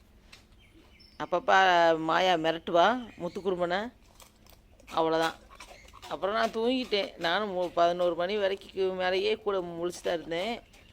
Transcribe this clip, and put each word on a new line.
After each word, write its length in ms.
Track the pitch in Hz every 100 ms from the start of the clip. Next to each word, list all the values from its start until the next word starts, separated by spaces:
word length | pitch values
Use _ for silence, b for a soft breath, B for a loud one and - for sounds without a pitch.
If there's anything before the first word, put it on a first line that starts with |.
| _ - - - _ - - - _ - - -
அப்பப்போ 340 | 151 175 170 196 190 175 170 160 160
மாயா 240 | 165 185 170
மிரட்டுவா 420 | 160 165 - 170 185 254 220 -
முத்துக்குருமனை, 580 | 170 202 185 180 175 180 233 - _ - - _ - - _ - - -
அவ்வளோதான். 400 | 160 160 160 - - - - - - - -
அப்புறம் 240 | 156 185 220
நான் 180 | 226 220
தூங்கிட்டேன். 520 | 233 262 247 202 190 - 170
நானும் 280 | 180 214 180
மு-, 160 | 175 160
பதினோரு 340 | 170 180 175 170
மணி 140 | 180 214
வரைக்கும் 560 | 190 196 196 190 190 185
மேலேயே 320 | 180 190 202 214 -
கூட 100 | 196 175 170
முழிச்சு 240 | 175 175 196
தான் 120 | 170
இருந்தேன். 340 | 151 165 202 233 - b b